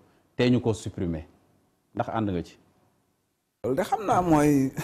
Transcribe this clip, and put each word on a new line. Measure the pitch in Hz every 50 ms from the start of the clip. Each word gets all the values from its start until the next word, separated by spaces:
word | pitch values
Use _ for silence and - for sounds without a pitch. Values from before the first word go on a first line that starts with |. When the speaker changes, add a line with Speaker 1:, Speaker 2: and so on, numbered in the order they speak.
| _ _ _ _ _ _ _ -
Speaker 1:
tee | 123 127
ñu | 123 120
ko | - 120 107
supprimer. | - - 107 - - 98 87 82 78 80 - _ _ _ _ _ _ _ _ _ _ _ _ -
Ndax | 104 117 -
ànd | - 110 110 101
nga | 92 87 82
ci? | - - _ _ _ _ _ _ _ _ _ _ _ _ _ _ _ _ _ _ _ _ _ -
Speaker 2:
Loolu | 110 131
de | 135 185
xam | - - 427 427
naa | 359 247 190
mooy | 180 175 160 151 147 151 147 139 131 131 - -